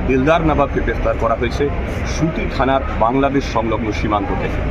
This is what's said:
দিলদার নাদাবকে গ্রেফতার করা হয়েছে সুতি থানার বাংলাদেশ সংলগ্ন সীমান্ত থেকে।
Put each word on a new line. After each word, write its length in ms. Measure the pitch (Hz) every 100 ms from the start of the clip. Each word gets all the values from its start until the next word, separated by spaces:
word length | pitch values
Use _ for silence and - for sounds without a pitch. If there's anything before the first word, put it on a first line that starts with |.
| 95
দিলদার 340 | 131 139 170 156
নাদাবকে 300 | 143 139 - 117
গ্রেফতার 300 | 110 110 110
করা 120 | 113 113
হয়েছে 240 | 120 - 143 - - - -
সুতি 300 | - 160 220 - -
থানার 260 | 131 135 - 95
বাংলাদেশ 400 | 113 135 139 139 - 117
সংলগ্ন 320 | 113 110 110 101
সীমান্ত 300 | 107 104 98 95
থেকে। 180 | 95 - -